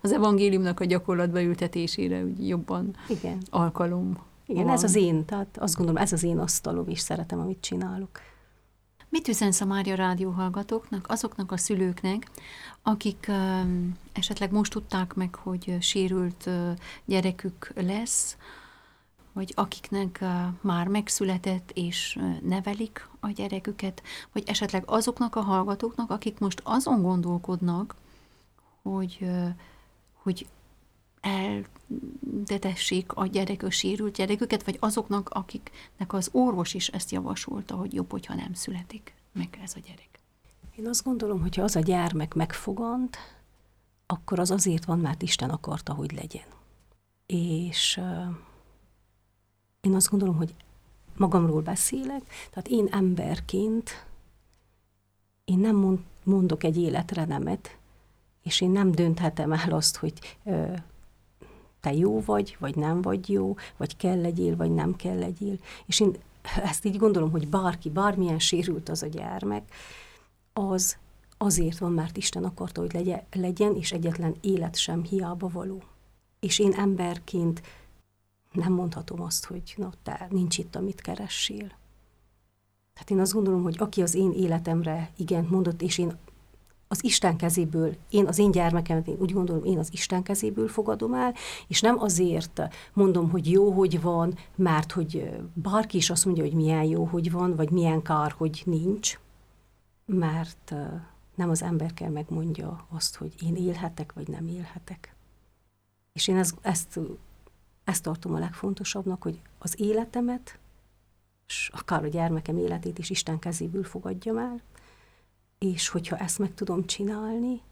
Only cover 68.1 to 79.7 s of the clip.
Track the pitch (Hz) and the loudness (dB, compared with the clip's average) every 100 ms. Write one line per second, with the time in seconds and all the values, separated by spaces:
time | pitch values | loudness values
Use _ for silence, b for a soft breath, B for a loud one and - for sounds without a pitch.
68.1 | 196 180 156 - 175 180 160 165 160 151 | 2 2 2 2 2 0 -2 -4 -6 -4
69.1 | 160 - 185 202 208 - B B B B | -6 -8 -6 -4 -4 -8 B B B B
70.1 | B B _ _ - 196 185 190 - - | B B _ _ -4 0 2 0 -2 -14
71.1 | - - - 202 175 165 165 175 170 156 | -20 -20 0 2 4 2 2 0 0 0
72.1 | 190 - 175 180 180 180 - 170 170 180 | -2 -4 -2 -4 -4 -6 -4 -4 -2 -2
73.1 | 180 - 190 180 175 208 175 160 175 165 | -2 -4 -2 -2 2 2 4 -2 -2 -2
74.1 | 165 165 - 202 185 165 170 - 165 165 | 0 -2 -2 0 0 0 0 0 0 0
75.1 | 196 175 175 185 175 190 190 - - _ | -2 -2 -4 -6 -6 -8 -10 -14 -20 _
76.1 | _ _ _ 185 - 202 190 202 185 175 | _ _ _ 0 4 4 6 2 2 -2
77.1 | 175 - 180 170 165 B B B - _ | -4 -4 0 0 0 B B B -20 _
78.1 | _ _ _ _ 185 170 180 175 165 165 | _ _ _ _ -2 2 2 0 -4 -8
79.1 | 170 175 - - 180 - | -8 -4 -4 -4 -10 -10